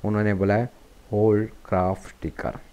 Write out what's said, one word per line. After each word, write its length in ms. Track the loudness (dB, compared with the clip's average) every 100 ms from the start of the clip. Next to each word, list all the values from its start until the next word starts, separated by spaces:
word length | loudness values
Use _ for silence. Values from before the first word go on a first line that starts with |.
उन्होंने 300 | 0 0 0
बोला 220 | 2 2 2
है 140 | 0 -8 -20 -20 -4
Hold 360 | 2 4 2 0 -10 -4
craft 420 | 0 0 -2 -8
sticker। 500 | -10 -10 -6 -8 -8 -16